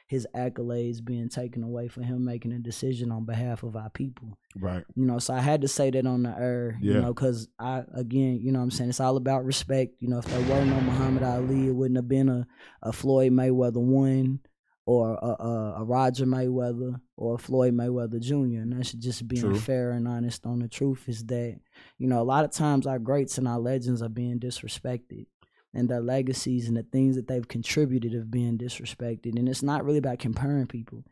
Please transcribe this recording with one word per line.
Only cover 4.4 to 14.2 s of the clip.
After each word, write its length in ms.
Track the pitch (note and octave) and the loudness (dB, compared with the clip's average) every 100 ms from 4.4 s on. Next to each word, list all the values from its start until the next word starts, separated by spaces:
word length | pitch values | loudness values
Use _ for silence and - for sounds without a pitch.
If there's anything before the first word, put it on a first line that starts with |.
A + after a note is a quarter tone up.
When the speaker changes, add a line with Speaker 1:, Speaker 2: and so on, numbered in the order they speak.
| _ | _
Speaker 2:
Right. 300 | F#2+ F#2 F2+ - | -6 -4 -4 -6
Speaker 1:
You 120 | - C3 | 0 2
know, 120 | A#2+ | 2
so 160 | - | -2
I 60 | B2+ | 0
had 220 | C3+ D3+ | 2 2
to 60 | C#3 | 2
say 220 | - C#3 | 2 2
that 160 | C3 B2+ | 2 2
on 180 | B2 | 2
the 40 | A#2+ - | 0 -2
air, 400 | B2 B2 A#2+ A2+ | -2 0 -2 -2
you 120 | G#2 | 2
Speaker 2:
Yeah. 80 | A2+ | 4
Speaker 1:
know, 140 | A#2+ | 2
'cause 340 | A#2 C3+ A#2 A2+ - | 2 0 0 -6 -10
I, 260 | A#2+ C3 A#2+ | -6 -6 -6
again, 440 | - A#2+ C3 C3 B2 | -8 -2 2 2 2
you 120 | B2 | 0
know 60 | C3 | 0
what 40 | |
I'm 60 | B2 | 0
saying, 200 | A#2 B2 | 0 -2
it's 100 | B2 | 0
all 160 | C3 C3+ | 2 2
about 280 | C3 C3+ C3 | 2 0 0
respect. 500 | C3 - C3+ B2+ - | -2 0 0 0 -2
You 80 | A#2+ | -2
know, 100 | A#2+ | -2
if 80 | A#2 | 0
there 140 | B2+ | 0
were 220 | B2 C3+ C#3 | 2 4 4
no 140 | C3+ | 4
Muhammad 400 | B2+ B2+ C3 C3 | 2 2 2 2
Ali, 440 | B2+ B2 B2+ C3+ C3 | 2 0 2 2 2
it 40 | |
wouldn't 220 | B2+ C3 B2+ | 2 2 2
have 100 | B2 | 2
been 220 | C3+ C3+ | 4 4
a, 180 | B2 B2 _ - - | 2 -2 _ -20 -10
a 100 | A2+ | -8
Floyd 400 | A#2 C3 C3+ C3 | -2 4 6 6
Mayweather 500 | B2+ C3 B2+ B2 A#2 | 6 6 4 4 2
one 580 | B2 C3+ C3+ C3 | 4 6 6 4